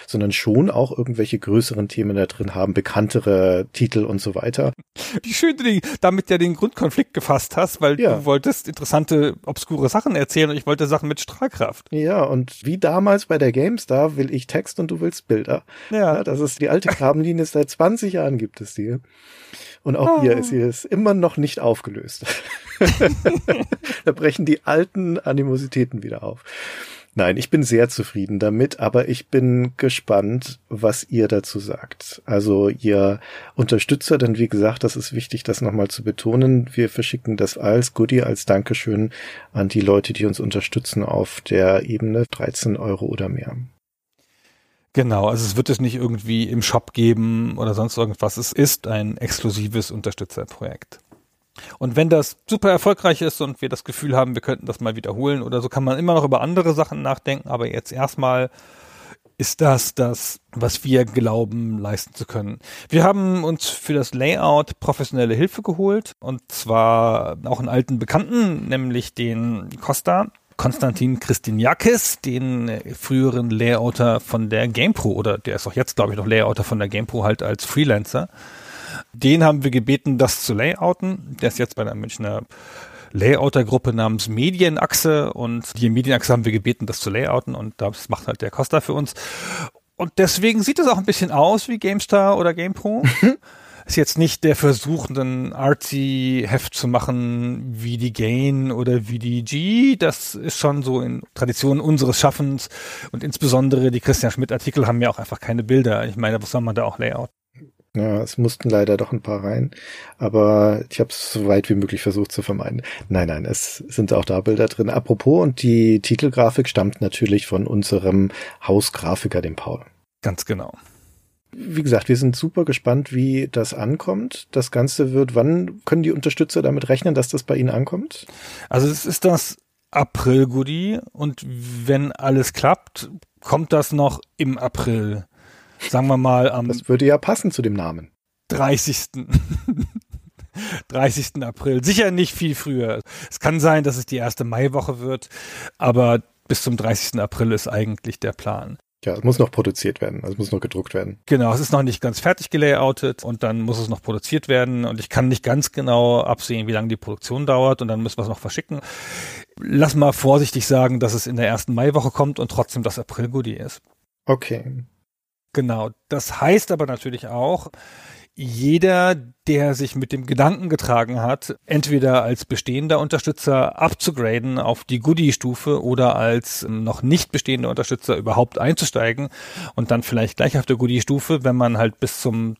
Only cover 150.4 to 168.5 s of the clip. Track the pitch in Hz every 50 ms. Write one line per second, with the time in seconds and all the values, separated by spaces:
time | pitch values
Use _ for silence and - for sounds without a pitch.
150.4 | 104 98 - 95 - - - 95 95 - - 95 95 98 98 - _ - 143 131
151.4 | 120 113 113 117 - - 147 139 135 127 110 - - 123 113 - - 170 185 -
152.4 | - - - 156 151 147 139 - 135 135 135 - - 135 127 - - - 120 113
153.4 | - 113 110 113 113 113 117 113 113 110 113 - - - 110 104 - - - 156
154.4 | - - 135 127 123 123 127 123 120 117 110 110 - - - 127 127 127 127 117
155.4 | - - 120 143 143 - - - 135 127 120 120 120 120 120 120 - - 120 -
156.4 | - - 120 113 110 110 113 107 110 113 110 107 - - 104 - - - 123 135
157.4 | 147 139 135 127 131 135 135 - 123 110 110 110 113 117 - - 110 110 107 -
158.4 | - 110 - - - - 160 139 - - - - - - - - - - - -
159.4 | - _ _ - - - - 143 156 151 131 151 143 143 131 - - 131 139 147
160.4 | 143 127 - 131 110 - 139 127 127 127 127 120 123 113 107 117 - 117 123 117
161.4 | 117 104 113 107 - - 123 113 127 147 143 151 120 135 - - 143 143 143 -
162.4 | 135 117 - 123 120 - - 127 113 113 - - 113 - - - 120 120 123 135
163.4 | 123 113 107 - - - - - _ _ _ _ _ _ _ _ _ - 135 127
164.4 | - - 120 113 117 127 135 127 123 - _ _ _ _ _ _ _ _ _ _
165.4 | _ _ - 143 131 123 113 110 107 110 107 _ _ - 147 139 - - - -
166.4 | 131 151 185 220 - - 185 156 151 131 127 117 - 135 123 - - 110 113 120
167.4 | 123 143 180 175 - - - - - - - - - - - - - _ _ -
168.4 | 143 123